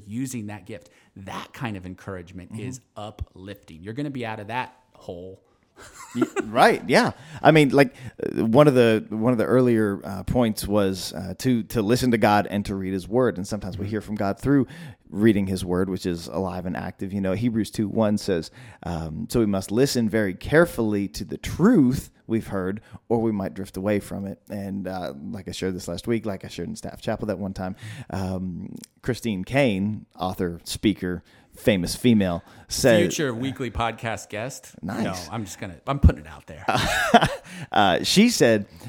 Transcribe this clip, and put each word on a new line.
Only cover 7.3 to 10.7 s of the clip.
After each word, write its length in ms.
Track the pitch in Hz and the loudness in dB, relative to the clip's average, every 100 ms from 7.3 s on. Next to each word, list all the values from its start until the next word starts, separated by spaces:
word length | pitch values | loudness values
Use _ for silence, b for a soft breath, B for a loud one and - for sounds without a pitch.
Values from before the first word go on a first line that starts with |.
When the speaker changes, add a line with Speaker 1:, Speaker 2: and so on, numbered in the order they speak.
| 143 | 4
Speaker 2:
I 80 | 143 | 6
mean, 200 | 156 139 | 8 8
like, 260 | 135 135 B 123 - - - | 6 4 B -18 -8 -6 0
uh, 80 | 113 | 4
one 220 | 127 147 | 8 8
of 80 | 127 | 8
the, 300 | 117 110 - | 6 4 0
one 220 | 107 117 | -2 0
of 80 | 120 | 2
the 60 | 92 | 4
earlier, 540 | 127 123 113 104 95 | 4 4 4 2 -2
uh, 200 | 92 95 | -6 -10
points 440 | 95 123 113 - | -2 0 0 -2
was, 460 | 101 | -2